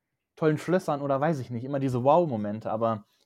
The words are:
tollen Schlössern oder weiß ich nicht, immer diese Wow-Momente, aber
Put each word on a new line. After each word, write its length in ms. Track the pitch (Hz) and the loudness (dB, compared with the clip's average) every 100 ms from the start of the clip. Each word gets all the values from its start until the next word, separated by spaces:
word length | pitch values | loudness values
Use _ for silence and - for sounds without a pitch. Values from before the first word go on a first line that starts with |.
| _ _ _ - | _ _ _ -2
tollen 220 | 156 147 | 0 0
Schlössern 440 | - 185 180 143 | 0 -2 0 -4
oder 200 | 143 135 | 0 0
weiß 180 | 156 143 | 0 -2
ich 100 | 120 | -4
nicht, 120 | 120 131 | -8 -6
immer 140 | 143 | -2
diese 240 | 135 123 | -2 2
Wow-Momente, 680 | 135 165 165 110 104 110 95 | 4 4 4 -2 -4 -6 -6
aber 340 | 113 113 107 - _ | -2 0 -2 -8 _